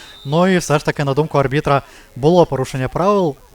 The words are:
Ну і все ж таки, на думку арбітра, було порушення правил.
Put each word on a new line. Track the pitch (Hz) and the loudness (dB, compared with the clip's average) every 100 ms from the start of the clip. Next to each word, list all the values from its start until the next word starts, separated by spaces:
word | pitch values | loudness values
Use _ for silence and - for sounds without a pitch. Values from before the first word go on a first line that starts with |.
| - - | -20 -14
Ну | 135 160 185 | -4 0 2
і | 180 | 0
все | - 147 | 0 -2
ж | |
таки, | - - | -2 -4
на | 139 | -2
думку | 135 156 143 | -2 0 0
арбітра, | 131 143 147 139 - - - 123 | 0 -2 0 -2 -2 -20 -18 -2
було | 147 180 156 | 2 4 2
порушення | 131 127 135 127 | 0 -4 -4 -4
правил. | - 185 208 170 131 - | -2 0 2 0 -4 -12